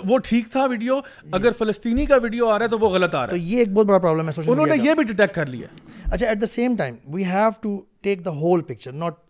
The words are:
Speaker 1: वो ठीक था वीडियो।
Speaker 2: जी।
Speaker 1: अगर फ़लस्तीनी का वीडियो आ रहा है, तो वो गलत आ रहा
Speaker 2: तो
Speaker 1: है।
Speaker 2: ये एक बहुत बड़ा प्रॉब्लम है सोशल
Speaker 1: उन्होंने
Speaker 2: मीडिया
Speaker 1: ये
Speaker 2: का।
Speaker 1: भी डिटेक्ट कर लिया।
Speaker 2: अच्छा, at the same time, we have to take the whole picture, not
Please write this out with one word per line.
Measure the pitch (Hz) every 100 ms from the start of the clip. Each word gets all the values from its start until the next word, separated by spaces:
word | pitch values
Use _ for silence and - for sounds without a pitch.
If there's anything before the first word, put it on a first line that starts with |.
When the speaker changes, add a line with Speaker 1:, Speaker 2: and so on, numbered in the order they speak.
| 190
Speaker 1:
वो | 254
ठीक | - 233 220 262
था | 269
वीडियो। | 240 240 269
Speaker 2:
जी। | - - 156
Speaker 1:
अगर | 185 233
फ़लस्तीनी | - 214 208 233 240 302
का | 269
वीडियो | 233 233 233
आ | 208
रहा | 226
है, |
तो | 220
वो | 214
गलत | 185 175 165
आ |
रहा | -
Speaker 2:
तो | 175
Speaker 1:
है। |
Speaker 2:
ये | 170 247
एक | 220
बहुत | 196 208
बड़ा | 190
प्रॉब्लम | 175 160 160
है |
सोशल | 160 160
Speaker 1:
उन्होंने | 269 311
Speaker 2:
मीडिया | 302 262
Speaker 1:
ये | 320
Speaker 2:
का। |
Speaker 1:
भी | 233
डिटेक्ट | 202 202 -
कर | 143
लिया। | 127 - - - - -
Speaker 2:
अच्छा, | 175 233
at | 214
the | 220
same | - 247 220
time, | 139 117 135 165
we |
have | 185 190 220 220 214
to | 202 - _ 202
take | 190
the | 175 147
whole | 165 180 147
picture, | 117 131 139
not | 170 156